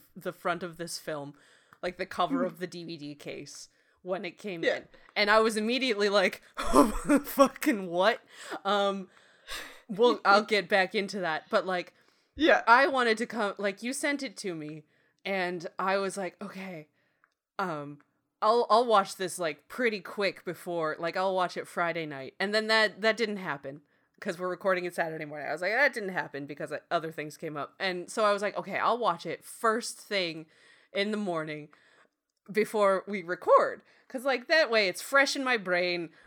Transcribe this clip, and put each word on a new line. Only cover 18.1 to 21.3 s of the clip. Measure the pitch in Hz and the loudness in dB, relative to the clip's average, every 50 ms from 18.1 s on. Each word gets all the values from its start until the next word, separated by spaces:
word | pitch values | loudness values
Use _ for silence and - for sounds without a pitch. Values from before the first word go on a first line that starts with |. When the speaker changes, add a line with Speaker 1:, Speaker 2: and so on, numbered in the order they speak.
| _ _ _ _ _ _ - | _ _ _ _ _ _ 2
Speaker 1:
I'll, | 214 226 240 233 - | 4 4 4 4 6
I'll | 208 226 247 | 6 4 6
watch | 240 220 202 196 190 - - | 6 4 4 4 2 -2 -6
this, | 190 180 - - | -6 -6 -4 -4
like, | 180 160 147 139 _ - | -4 -4 -4 -6 _ -12
pretty | - - 254 233 214 202 | -6 -2 0 0 0 -2
quick | 165 - - - 202 190 160 - - | -6 -8 -6 -2 -2 -2 -2 -4 -8
before, | - 170 - - 185 175 170 160 156 151 - | -10 -10 -8 -8 -6 -4 -2 -2 -4 -4 -4
like, | 170 170 165 | -4 -4 -2
I'll | 190 185 196 | -2 0 0